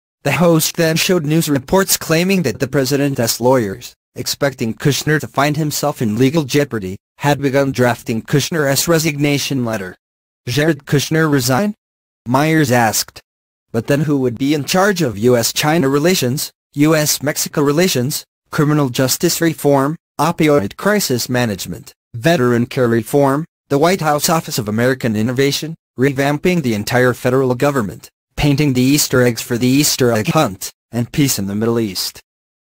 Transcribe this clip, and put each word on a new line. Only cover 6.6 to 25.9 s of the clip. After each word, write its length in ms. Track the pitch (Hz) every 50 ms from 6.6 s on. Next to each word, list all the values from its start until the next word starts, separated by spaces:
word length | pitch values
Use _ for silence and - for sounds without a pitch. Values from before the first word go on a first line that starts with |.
| 147 143 117 110 92 92 95 - _ _ _ -
had 240 | - 143 147 139 139
begun 300 | 139 123 139 139 139 131
drafting 500 | - 123 120 113 - - - 117 113 -
Kushner's 680 | - - 143 - - 175 160 143 135 139 - - 170
resignation 760 | 170 160 151 165 147 143 147 147 143 135 - - 143 135 120
letter. 320 | 113 110 104 95 90 - _ _ _ _ _ _ _ _ _ - 120
"Jared 380 | 120 143 147 165 156 131 -
Kushner 440 | - 151 143 - - 160 156 160 156
resign?" 440 | 143 139 123 123 131 127 208 208 208 _ _ _ _ _ _ _ _ _ -
Myers 460 | 113 123 135 151 156 160 156 151 113 123
asked. 480 | 123 117 107 101 - - - - - - _ _ _ _ _ _ _ _ _
"But 160 | - 117 113
then 140 | - 143 139
who 160 | 156 147 147
would 220 | 139 127 123 117 -
be 160 | 135 139 156
in 100 | 151 135
charge 380 | - - 185 190 208 196 170 170
of 160 | 123 104 101
U 180 | 110 123 123
S 160 | 117 113 - -
China 360 | - - 151 156 170 135 135
relations, 600 | 139 143 147 175 190 - 135 120 127 151 - - _ _ _ _ -
U 240 | 143 147 156 160
S 260 | 156 151 147 - - 131
Mexico 380 | 147 156 - - - - - 143
relations, 600 | 143 143 156 180 185 - 131 120 135 - - - _ _ _ _ _
criminal 380 | - - 147 147 151 151 143 127
justice 520 | 123 - 131 127 - - - 170 - -
reform, 560 | 165 165 147 - - 143 143 139 135 143 160 - _ _ _ -
opioid 580 | 147 165 170 - 165 151 147 143 196 202 -
crisis 540 | - - 196 208 208 - - 131 117 - -
management, 640 | 123 123 123 113 98 87 - 95 82 - - - - _ _ _ -
veteran 540 | 117 113 165 175 170 127 123 120 117 120
care 220 | 123 - 139 123 117
reform, 580 | 117 117 110 - - 143 139 135 135 147 170 - _ _ _ -
the 100 | 139 143
White 220 | 156 170 196 185 156
House 260 | 156 147 147 - -
Office 300 | 165 165 - 165 - -
of 100 | 110 107
American 480 | 104 113 120 127 135 131 - 120 107
Innovation, 580 | 107 110 127 123 127 139 143 135 - 147 151 165 - _ _